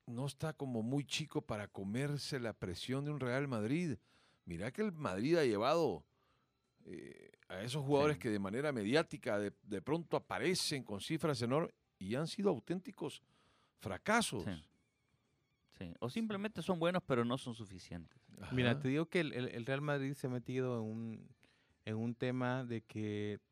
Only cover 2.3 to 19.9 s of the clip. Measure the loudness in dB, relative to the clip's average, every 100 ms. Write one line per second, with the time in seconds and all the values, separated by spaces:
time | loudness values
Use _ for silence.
2.3 | -2 -2 -4 -6 -6 -2 -2 -2 -2 0
3.3 | 0 0 0 2 2 0 -2 _ _ _
4.3 | _ -8 -4 -4 -2 -2 0 -2 0 4
5.3 | 6 6 4 4 4 4 0 -6 _ _
6.3 | _ _ _ _ _ -14 -12 -12 -16 -20
7.3 | -20 -12 -8 -4 -4 4 6 6 4 2
8.3 | 2 2 0 0 2 4 4 4 -2 0
9.3 | 0 0 -4 -8 -6 0 -2 0 -2 0
10.3 | -2 2 2 0 -2 -4 -8 -2 0 2
11.3 | 2 2 2 0 -6 _ -10 -2 0 0
12.3 | 2 2 2 0 -4 -4 -8 -8 -8 _
13.3 | _ _ _ _ _ -8 -6 2 2 2
14.3 | -2 -4 -6 -10 _ _ _ _ _ _
15.3 | _ _ _ _ -14 -12 -6 -6 -2 -2
16.3 | -2 -4 -6 -2 2 2 0 2 2 2
17.3 | 0 -4 -10 -10 -12 -10 -12 -12 -18 _
18.3 | -14 -4 4 4 4 4 2 2 2 0
19.3 | 0 -4 -4 -2 -2 0